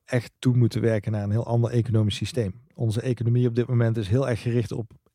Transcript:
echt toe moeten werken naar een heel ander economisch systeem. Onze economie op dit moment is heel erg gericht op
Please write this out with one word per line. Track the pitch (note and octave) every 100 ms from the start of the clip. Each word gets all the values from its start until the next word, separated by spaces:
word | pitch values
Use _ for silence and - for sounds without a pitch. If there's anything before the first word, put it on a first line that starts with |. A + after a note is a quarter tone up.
echt | - B2+ - -
toe | C3+ B2
moeten | A#2 A2
werken | A2+ A2 G2+
naar | G#2+
een | G2+
heel | G#2+ -
ander | A#2 A#2
economisch | A#2+ G#2+ A2 G#2+ -
systeem. | G#2+ - G2+ - -
Onze | - A#2 G#2+
economie | B2+ A#2+ A#2 A#2+ B2
op |
dit | A#2 A#2+
moment | B2 A#2 A#2
is | F#2+
heel | A#2 C3+
erg | A#2
gericht | A#2+ A#2+ G#2
op | - A2+ - _